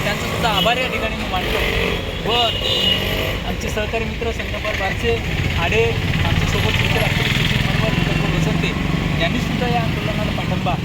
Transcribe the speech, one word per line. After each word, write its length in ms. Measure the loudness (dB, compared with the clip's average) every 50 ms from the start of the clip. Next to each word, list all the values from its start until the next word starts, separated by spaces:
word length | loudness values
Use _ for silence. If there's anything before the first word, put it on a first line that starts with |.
| -2
त्यांचं 180 | -2 -2 -2
सुद्धा 260 | -2 -2 -2 0 0 2
आभार 280 | 2 2 2 2 2
या 120 | 2 0 -2
ठिकाणी 280 | -2 -4 -4 -4 -4
मी 80 | -4 -4 -2
मानतो. 280 | -2 -2 -2 0 0 0 0 0 0 0 0 0 -2 -2 -4 -4 -6 -4 -2 0
व 40 | 2 2 2 0 0 -2 -2 -2 0 0 2 2 0 0 0 -2 -2 -2 -2 -2 -2 -2 -4 -4
आमचे 200 | -4 -2 -4 -2
सहकारी 360 | -2 -2 -2 -2 -2 -2 -2
मित्र 280 | -2 -4 -2 -2 -2
संगपाल 480 | -2 -4 -4 -4 -4 -4 -4 -4 -2 -2
बारसे, 360 | -2 -2 -2 0 0 0 0 0 0 -2 -2 0 0 0 0 2
आडे, 260 | 2 2 4 4 4 4 2 0 0 0 0 2 2
आमच्यासोबत 580 | 2 2 2 2 2 2 2 2 2 2 2
मित्र 200 | 2 2 2 2
आपले 220 | 2 2 2 0 0
सचिन 440 | 0 0 2 2 2 2 0 0 2
मनोहर, 220 | 2 2 2 2
विदर्भ 500 | 2 2 0 2 0 0 0 0 2 2
वसंते 280 | 2 2 2 2 0 0 0 -2 -2 0 0 0 0 0 0 0
यांनीसुद्धा 460 | 0 0 0 0 0 0 0 0 0 2
या 120 | 2 2
आंदोलनाला 600 | 2 0 0 0 0 0 0 0 0 0 0 -2
पाठिंबा 320 | 0 0 -2 0 0 0 0 0